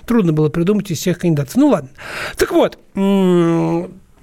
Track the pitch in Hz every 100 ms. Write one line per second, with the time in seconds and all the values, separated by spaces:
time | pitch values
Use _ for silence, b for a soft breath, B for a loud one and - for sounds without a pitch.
0 | - 240 175 156 156 165 170 208 - 156
1 | - 170 175 151 135 233 294 196 131 -
2 | B B B B 370 339 226 - _ -
3 | 196 196 185 175 170 165 165 170 185 185
4 | _ _